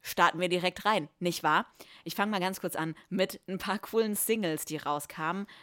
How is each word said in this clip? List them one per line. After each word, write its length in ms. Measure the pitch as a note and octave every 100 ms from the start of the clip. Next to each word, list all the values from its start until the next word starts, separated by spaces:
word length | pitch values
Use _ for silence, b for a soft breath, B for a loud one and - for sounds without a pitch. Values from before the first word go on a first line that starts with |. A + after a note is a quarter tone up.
Starten 380 | - - F3 D#3+
wir 100 | F3+
direkt 360 | F3+ F#3 F3+ G#3
rein, 240 | G#3+ D3 _
nicht 240 | F3 E3+
wahr? 240 | D#3 D#3+ A3+ B B B
Ich 120 | - -
fang 140 | G3+
mal 100 | G#3
ganz 200 | F3+ F#3+
kurz 140 | F3+ -
an 200 | D#3+ D3+ B
mit 300 | F3 F#3+ - -
ein 100 | F#3
paar 220 | - G3+
coolen 360 | - A3+ A3 G3+
Singles, 500 | - A3+ F#3 D#3 -
die 120 | D3+
rauskamen. 680 | C#3+ D3 - - D#3 F#3 G3+ B